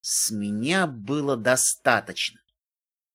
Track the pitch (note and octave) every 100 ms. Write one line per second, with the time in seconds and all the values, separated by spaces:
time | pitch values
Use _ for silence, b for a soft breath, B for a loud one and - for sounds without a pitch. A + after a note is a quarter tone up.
0 | - - - A2 G#2 G#2 B2+ F#3 F3 B2
1 | G2+ D3 C#3+ B2+ A2 B2+ - - - A2+
2 | - F2 - - _ _ _ _ _ _
3 | _